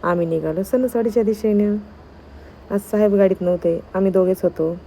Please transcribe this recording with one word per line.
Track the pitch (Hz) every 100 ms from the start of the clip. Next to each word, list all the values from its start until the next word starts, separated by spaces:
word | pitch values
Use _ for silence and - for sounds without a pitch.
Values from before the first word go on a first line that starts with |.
आम्ही | 170 175 170
निघालो | 160 156 160
सणसवाडीच्या | 196 254 254 240 233 220
दिशेनं. | 214 214 220 208 208 208 208 - - - - - - - -
आज | 202 -
साहेब | 208 208
गाडीत | 196 190 190
नव्हते, | 175 175 175 170 -
आम्ही | 185 190
दोघेच | 185 185 190
होतो. | 180 165 160 175